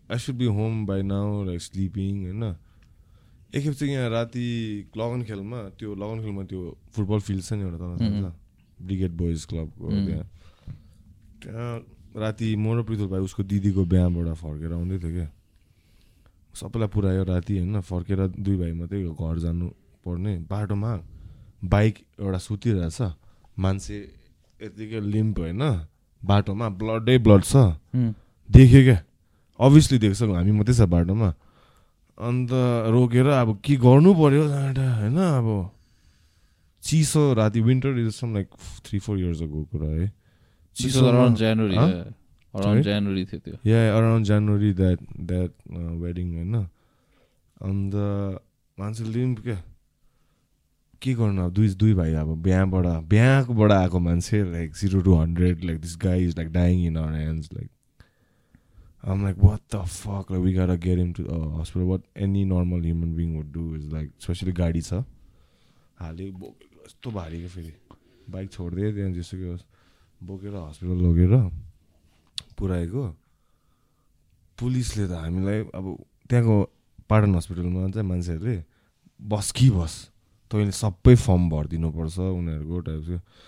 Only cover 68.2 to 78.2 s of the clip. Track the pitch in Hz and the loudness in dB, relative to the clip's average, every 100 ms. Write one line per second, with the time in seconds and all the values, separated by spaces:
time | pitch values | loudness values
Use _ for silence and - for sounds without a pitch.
68.2 | - 92 95 - 87 87 107 101 98 87 | -16 -14 -12 -10 -8 -4 -4 -4 -6 -6
69.2 | 85 92 90 87 - _ _ _ _ _ | -10 -10 -10 -12 -16 _ _ _ _ _
70.2 | 87 95 101 101 76 76 90 90 87 85 | -16 -14 -14 -14 -14 -10 -4 0 4 6
71.2 | 90 127 92 - - _ _ _ _ _ | 6 4 2 -4 -16 _ _ _ _ _
72.2 | _ - - - 95 90 85 120 110 78 | _ -18 -16 -8 -4 -4 -4 -6 -8 -12
73.2 | _ _ _ _ _ _ _ _ _ _ | _ _ _ _ _ _ _ _ _ _
74.2 | _ _ _ - 120 127 117 110 95 85 | _ _ _ -8 -4 -4 -4 -4 -4 -6
75.2 | 80 90 98 92 - - 95 - - _ | -6 -4 -4 -4 -6 -10 -12 -12 -18 _
76.2 | - 120 117 104 - _ _ _ - 107 | -2 2 4 2 2 _ _ _ 0 4
77.2 | 104 90 - 87 87 92 95 104 95 87 | 4 2 -2 -8 -6 -4 -4 -4 -4 -4